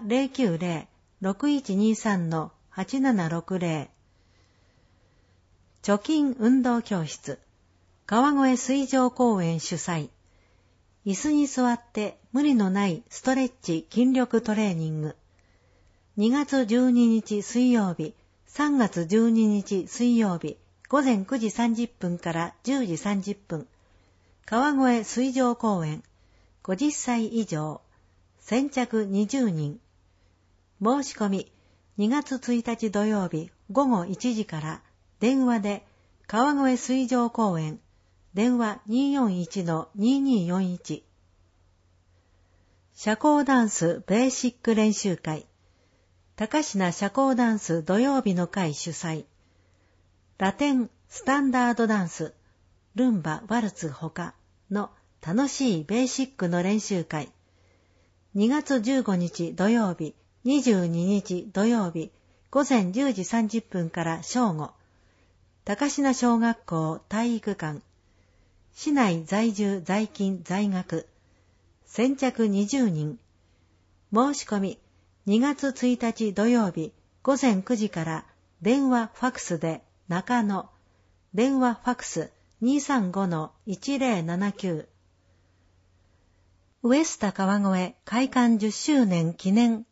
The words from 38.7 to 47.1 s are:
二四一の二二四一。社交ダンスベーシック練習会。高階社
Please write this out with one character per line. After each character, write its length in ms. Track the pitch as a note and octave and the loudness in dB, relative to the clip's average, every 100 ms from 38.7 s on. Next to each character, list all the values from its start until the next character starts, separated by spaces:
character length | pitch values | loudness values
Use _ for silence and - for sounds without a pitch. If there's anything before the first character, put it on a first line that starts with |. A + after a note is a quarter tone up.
| G3 G#3 | -4 -4
二 260 | A#3 C#4 | 0 0
四 260 | C#4 A#3 F3+ | 2 0 0
一 260 | F3 G3+ | -4 -4
の 260 | E3+ D#3+ - | -2 -2 -4
二 240 | G3+ A3 C#4 | -2 2 2
二 260 | C#4 A#3 E3+ | 2 2 2
四 260 | F3+ F#3 | 0 -2
一。 320 | F3+ - D3+ _ _ _ _ _ _ _ _ _ _ _ _ _ _ _ _ _ _ _ | -4 -8 -12 _ _ _ _ _ _ _ _ _ _ _ _ _ _ _ _ _ _ _
社 240 | - G#3+ G#3+ | -8 -4 2
交 220 | D4+ D4 | 4 4
ダ 180 | C#4 C4 | 4 4
ン 60 | A3 | 4
ス 340 | - E3 E3+ - | 2 0 0 0
ベ 220 | G3+ C4 | 2 2
ー 20 | |
シ 180 | B3+ B3+ | 0 -4
ッ 60 | - | -2
ク 120 | - | 0
練 200 | A3 G#3+ | 2 2
習 240 | G3+ G3+ E3+ | 2 -2 -4
会。 280 | - D#3 - _ _ _ _ _ _ _ _ - | -4 -8 -10 _ _ _ _ _ _ _ _ -8
高 240 | G#3+ D4+ | -2 -2
階 300 | D4 G3+ F3+ | -2 0 -2
社 140 | - G3+ | 0 -2